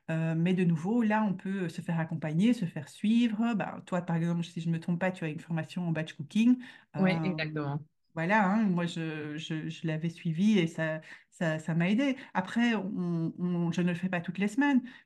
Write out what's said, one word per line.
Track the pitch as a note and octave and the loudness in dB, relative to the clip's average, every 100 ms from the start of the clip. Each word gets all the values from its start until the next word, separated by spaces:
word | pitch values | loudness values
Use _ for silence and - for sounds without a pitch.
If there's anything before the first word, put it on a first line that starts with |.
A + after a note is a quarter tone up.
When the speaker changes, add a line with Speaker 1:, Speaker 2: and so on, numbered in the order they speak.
| - | -6
Speaker 1:
euh, | D#3+ D#3+ E3 | -2 0 2
mais | E3+ | 2
de | F#3 | 4
nouveau, | F3+ E3 E3+ A#3+ | 2 2 2 2
là, | A3 G#3+ G#3+ | 2 2 0
on | |
peut | F3+ F#3+ G3 F3 | -2 -4 -4 -4
se | - | -6
faire | E3+ E3 | -4 -2
accompagner, | D#3+ E3 D#3+ D#3+ A3 | -2 -4 -2 2 4
se | A#3+ E3+ | 2 -2
faire | - C#3 | -6 -12
suivre. | - G#3 A#3 A#3+ G#3 A#3 A3+ | -4 2 4 4 2 0 0
Ben, | - - - | -4 -8 -6
toi, | F3+ | -4
par | F3 E3+ | 0 0
exemple, | E3+ E3+ | 0 0
si | E3+ - | -4 -4
je | E3 | -2
me | E3 | -2
trompe | E3 F3 | 0 0
pas, | F#3 | 0
tu | F#3 D#3+ | -2 -4
as | |
une | D3+ | -6
formation | - E3 D3+ - F3 | -4 -4 -4 -4 -2
en | |
batch | D#3+ D#3+ | -2 -4
cooking. | - D3 G#3+ A#3 B3 - - _ E3 | -8 -4 4 6 4 0 -20 _ 2
Speaker 2:
Oui, | F#3+ | 2
Speaker 1:
Euh, | E3+ | 2
Speaker 2:
exactement. | D#3+ D#3+ D#3 D#3 C#3+ D3 - _ _ E3 | 0 -2 -2 -2 -2 -4 -6 _ _ -4
Speaker 1:
voilà, | E3 G#3+ F#3+ | 2 4 4
hein, | G#3+ | 4
moi, | G#3+ F3 E3+ | 2 2 -2
je, | E3+ D#3+ D#3 D3+ D3+ | -4 -4 -4 -6 -8
je, | D#3+ D#3+ D#3+ | -6 -6 -6
je | D#3+ D#3+ | -6 -4
l'avais | D#3 E3 | -2 -4
suivi | E3 E3+ D#3+ G#3 G#3 | -4 -4 2 4 4
et | E3+ | 4
ça, | - D#3+ D#3 - - _ | 0 -4 -4 -8 -20 _
ça, | - E3+ D#3 | -4 -2 -2
ça | D#3+ E3 | -2 0
m'a | F3 | 2
aidé. | G#3+ C#4 C4 - | 2 0 -2 -6
Après, | - - - A#3+ A3 | -6 -2 0 2 0
on, | F#3+ F#3 F3 E3+ E3 - | -2 -4 -2 -2 -2 -2
on, | F3+ F3 E3+ | -2 0 0
je | E3+ | 0
ne | F3 | 0
le | F3 | 0
fais | F#3 | -2
pas | F3+ | -4
toutes | E3+ F3+ | -4 -2
les | G3+ | -2
semaines, | A#3 C#4+ C4+ - - | 2 2 2 0 -10